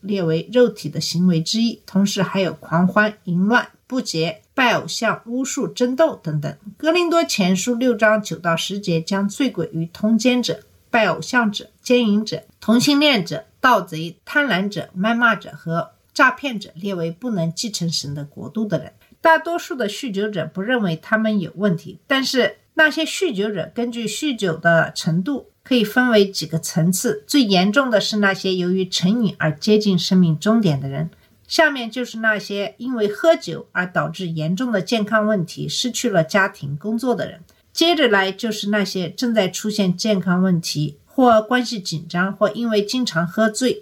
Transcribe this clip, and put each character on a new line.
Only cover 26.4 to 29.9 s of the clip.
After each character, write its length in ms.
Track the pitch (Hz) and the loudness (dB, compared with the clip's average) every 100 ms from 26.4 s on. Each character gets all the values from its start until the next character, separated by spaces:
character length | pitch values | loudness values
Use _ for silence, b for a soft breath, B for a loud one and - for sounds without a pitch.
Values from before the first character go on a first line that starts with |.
| 151 | -6
个 140 | 165 | -6
层 320 | - 170 165 | -2 0 2
次， 320 | 185 240 427 - | 2 -2 -4 0
最 160 | 294 | 2
严 300 | 214 180 190 | 4 4 4
重 180 | 220 262 | 2 2
的 100 | 240 | 2
是 180 | - 214 | 2 0
那 140 | 202 | 0
些 220 | 190 190 | 0 -2
由 160 | 185 175 | 0 0
于 180 | 185 185 | 0 -2
成 380 | - 175 240 208 | 0 2 2 0
瘾 100 | - | 0
而 120 | 156 147 | -2 -2
接 240 | - 214 | 2 4
近 180 | 208 | 4